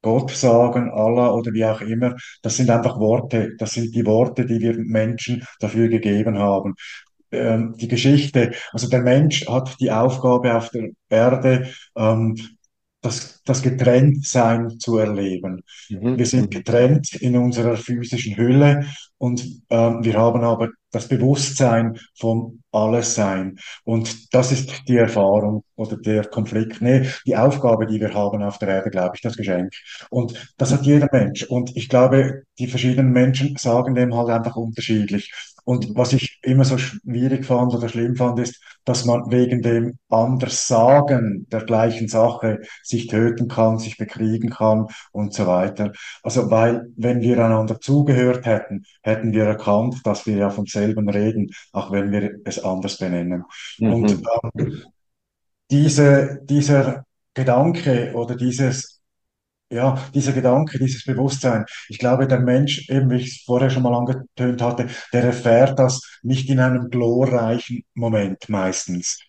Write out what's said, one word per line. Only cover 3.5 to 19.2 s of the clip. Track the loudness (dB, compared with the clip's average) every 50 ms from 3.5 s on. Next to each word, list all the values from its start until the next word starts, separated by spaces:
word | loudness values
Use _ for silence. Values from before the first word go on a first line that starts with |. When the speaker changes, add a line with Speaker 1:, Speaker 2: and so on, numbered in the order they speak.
| -6 -8
Speaker 1:
das | -8 -8
sind | -6 -6 -6 -4 -2
die | -2 0
Worte, | 2 4 4 2 2 0 -4 -2
die | -2 -2 -2
wir | 0 -2 -2 -2
Menschen | -4 -2 0 0 0 0 -4 -6 -6 -6 -6 -6 -6 -14 -12 _
dafür | -8 -4 0 2 2 2
gegeben | 2 0 0 0 0 0 0 0 0 0
haben. | 0 0 0 0 -2 -4 -8 _ -14 -18 -18 -20 _ _ _ _ _ _
Ähm, | -6 -4 -2 0 0 0 -2 -4 -6 -8
die | -6 -4
Geschichte, | -2 2 4 4 4 4 4 2 2 0 0 0 -2 -10 -14 -10
also | -8 -6 -4 0
der | 0 2
Mensch | 4 4 4 4 4 2 0 -2 -4 -2
hat | -4 -4 -4 -4 -6 _
die | -2 0
Aufgabe | 0 2 2 0 0 0 2 2 2 2 2 2 0
auf | 0 -2 -4
der | -8 -8 -10 -10 -12 _ _ _
Erde, | 2 4 4 4 2 2 2 2 2 2 0 -6 -12 -18 -20 _ _
ähm, | 0 0 2 2 2 0 0 -2 -4 -10 -16 _ _ _ _ _ _ _ _ _ _
das, | -8 -8 -8 -8 -12 -14 -20 _ _
das | -2 -2 0
Getrenntsein | 0 -2 0 2 4 4 6 6 6 6 4 2 -2 -2 0 2 2 4 2 0 -2 -6 -8 -8
zu | -4 -2 0 0
erleben. | 0 0 0 -2 -4 -4 -4 -6 -8 -10 -10 -12 -14 _ -20 -20 -14 _
Speaker 2:
Mhm. | -12 -6 -4 -4 0 0
Speaker 1:
Wir | 0
sind | 0 2 0 0
Speaker 2:
Mhm. | 0
Speaker 1:
getrennt | -4 -8 -4 0 2 4 6 6 4 2 0 -4 -10
in | -4 -2 0 0
unserer | 2 2 0 0 0 -2 -2 -2
physischen | -4 -4 -6 -6 -6 -6 -6 -8 -8 -6 -8 -2
Hülle | 0 2 4 6 6 6 6 4 2 -2 -8 -10 -18 -20 _ _
und, | _